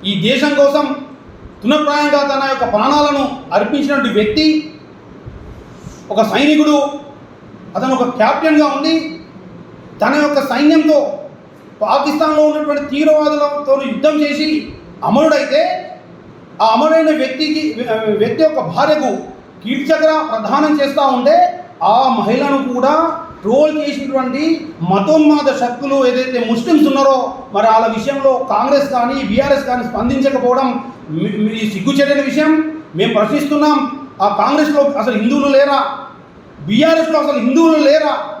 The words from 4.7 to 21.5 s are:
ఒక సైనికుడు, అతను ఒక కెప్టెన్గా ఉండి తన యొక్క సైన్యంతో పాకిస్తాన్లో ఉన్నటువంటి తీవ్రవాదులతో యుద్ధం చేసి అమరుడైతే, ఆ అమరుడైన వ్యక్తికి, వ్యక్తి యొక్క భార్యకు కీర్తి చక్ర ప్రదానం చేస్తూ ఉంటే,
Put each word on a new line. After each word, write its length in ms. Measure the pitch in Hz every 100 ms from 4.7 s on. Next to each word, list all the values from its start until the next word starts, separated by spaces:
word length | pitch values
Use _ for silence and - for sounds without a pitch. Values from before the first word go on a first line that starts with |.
| - - - - - - - - - - - - - -
ఒక 100 | 202
సైనికుడు, 560 | 220 196 294 302 302 294 285 285 - - - - - - - 196
అతను 200 | 254 254
ఒక 140 | 240 -
కెప్టెన్గా 480 | 226 277 320 302 294
ఉండి 540 | 285 311 320 - - - - - - - - - -
తన 120 | 220 294
యొక్క 200 | 294 277
సైన్యంతో 800 | 262 247 302 320 302 294 - - - - - - - -
పాకిస్తాన్లో 600 | 214 277 294 302 311 302
ఉన్నటువంటి 420 | 302 302 294 294 285
తీవ్రవాదులతో 960 | 277 311 302 302 294 294 294 285 269 262
యుద్ధం 340 | 220 302 302
చేసి 520 | 294 277 311 311 - - - -
అమరుడైతే, 760 | - 247 320 285 - 285 359 - - - - - - - - -
ఆ 60 | 214
అమరుడైన 440 | 233 311 320 311 302
వ్యక్తికి, 460 | 254 262 302 311 311 233 240 220 220 202
వ్యక్తి 260 | 233 -
యొక్క 160 | 311 -
భార్యకు 500 | 160 180 302 302 262 190 - - - -
కీర్తి 200 | 220 277
చక్ర 280 | 285 302 311 311 302
ప్రదానం 500 | 220 208 269 302 302
చేస్తూ 260 | 277 302 277
ఉంటే, 580 | 247 269 339 359